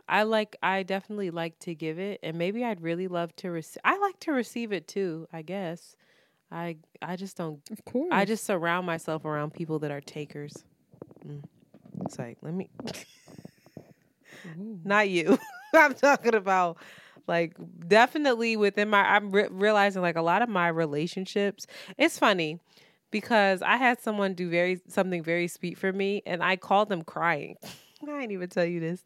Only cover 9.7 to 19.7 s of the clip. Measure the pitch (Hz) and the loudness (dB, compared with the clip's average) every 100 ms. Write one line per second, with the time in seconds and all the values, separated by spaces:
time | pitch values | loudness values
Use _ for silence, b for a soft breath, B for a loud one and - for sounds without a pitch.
9.7 | 156 147 143 - 151 147 147 147 - - | -4 -4 -6 -10 -12 -12 -12 -14 -16 -20
10.7 | _ _ _ - - - 143 147 _ _ | _ _ _ -20 -18 -16 -14 -16 _ _
11.7 | _ - - - - 120 - - 180 - | _ -18 -10 -10 -10 -12 -12 -10 -8 -10
12.7 | - 233 - - _ - - - _ _ | -12 -12 -12 -16 _ -20 -20 -20 _ _
13.7 | - - _ _ _ _ - 180 160 214 | -20 -20 _ _ _ _ -20 -16 -14 -14
14.7 | 202 180 202 208 175 160 254 906 719 - | -10 0 2 4 2 4 4 2 -18 4
15.7 | 320 294 247 277 285 226 220 190 185 175 | 6 6 6 4 4 4 2 2 2 2
16.7 | 165 B B B B - 170 165 - 175 | -2 B B B B -2 0 -2 -6 -18
17.7 | 175 170 208 247 320 285 233 233 220 202 | -12 4 6 6 4 0 2 0 2 2
18.7 | 202 208 208 196 208 208 190 208 190 208 | 2 2 4 6 4 4 0 0 2 4